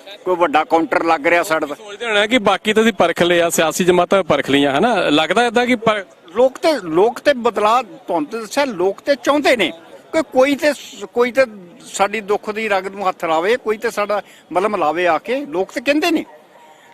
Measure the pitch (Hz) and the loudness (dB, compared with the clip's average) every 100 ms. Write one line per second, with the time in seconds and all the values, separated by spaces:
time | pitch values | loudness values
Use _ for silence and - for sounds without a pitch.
0 | - - 185 180 170 147 156 165 160 175 | -14 -10 -4 0 2 2 2 0 0 0
1 | 165 165 165 170 160 160 151 143 - 208 | 0 0 2 0 0 -2 -4 -8 -14 -10
2 | 233 208 208 247 202 185 220 214 226 196 | -2 0 2 2 2 0 0 2 2 2
3 | 175 165 175 175 170 170 160 147 180 180 | 0 2 2 2 2 0 0 2 2 2
4 | 175 196 165 147 135 139 143 139 233 202 | 2 0 2 0 2 2 2 2 2 0
5 | - 147 160 190 240 226 240 247 226 214 | 0 0 2 2 2 0 0 0 0 -2
6 | 185 - 175 190 262 262 339 277 180 160 | -6 -18 -8 0 0 2 0 0 0 2
7 | 220 233 294 254 226 208 214 240 214 160 | 2 2 -2 0 -2 0 2 2 -2 -10
8 | - 175 147 226 220 277 285 180 185 190 | -6 -4 -4 -8 -6 -2 -2 -2 -4 -2
9 | - 277 - 285 359 247 156 - - - | -2 -2 0 0 2 2 0 -4 -16 -20
10 | - 320 - 254 269 269 302 277 - 208 | -6 -4 0 2 2 2 0 -2 -6 -16
11 | 202 240 247 247 254 208 175 - - - | -6 -2 0 2 0 -2 -20 -20 -12 -2
12 | 202 214 196 208 214 208 220 196 190 196 | -2 -2 -4 -4 -4 -6 -2 -2 -4 -6
13 | 185 185 170 160 185 247 220 214 233 208 | -6 -4 -2 0 0 -2 -2 -4 -4 -4
14 | 208 208 - - - 170 208 202 151 160 | -4 -4 -6 -16 -6 -2 0 0 0 0
15 | 180 156 - 262 285 311 - 285 247 294 | 2 0 -2 -6 -6 -6 -6 -4 -2 0
16 | 339 320 - - - - - - - | 0 0 -4 -14 -20 -20 -20 -20 -20